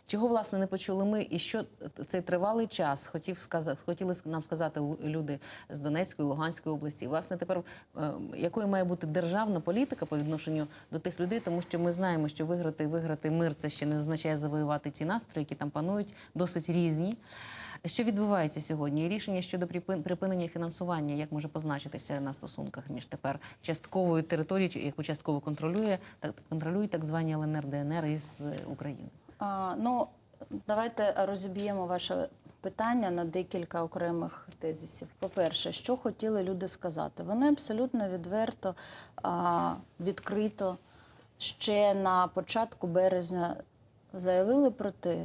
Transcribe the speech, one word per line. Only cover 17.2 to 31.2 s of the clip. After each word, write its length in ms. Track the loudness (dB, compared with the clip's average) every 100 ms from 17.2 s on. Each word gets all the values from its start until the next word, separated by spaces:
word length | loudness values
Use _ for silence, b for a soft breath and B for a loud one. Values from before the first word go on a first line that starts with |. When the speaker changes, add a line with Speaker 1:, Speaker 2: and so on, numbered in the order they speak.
| B B B B B B -4
Speaker 1:
Що 180 | 0
відбувається 560 | 2 2 4 4 2 0
сьогодні? 480 | -2 0 0 2 2
Рішення 340 | 0 0 -2
щодо 240 | -2 -2 -2
припин-, 360 | -2 -2 -2
припинення 460 | -2 -2 0 0 -2
фінансування, 680 | -2 -4 -4 -2 0 0
як 180 | -2 -2
може 160 | -2 -4
позначитися 720 | -4 -2 -2 -4 -6 -4 -2
на 120 | -2
стосунках 520 | -6 -8 -8 -8 -8 -8
між 160 | -8 -8
тепер 340 | -6 -4 -4 B B
частковою 600 | -4 -4 -2 2 4 4
територією, 480 | 2 0 2 2 2
чи 80 | 0
яку 220 | -4 -4
частково 380 | -4 -4 0 -2
контролює, 580 | -2 -2 0 2 2 0 B B
так, 140 | -8 -8 -6
контролюють 420 | -4 0 0 0
так 140 | -2
звані 280 | 0 0 0
Л 100 | 0
Н 140 | 0 -2
Р, 100 | -2
Д 100 | -2
Н 160 | -2
Р 140 | 0 0
із, 380 | 0 -2 -4
е, 140 | -4 -6 -8
України? 360 | -8 -8 -8 -12 -16 -18 -6
Speaker 2:
А, 360 | -4 -2 -2 0
ну, 280 | 0 2 0 -6 _ -20 -10 -8 0
давайте 460 | 0 0 2 2
розіб'ємо 680 | 4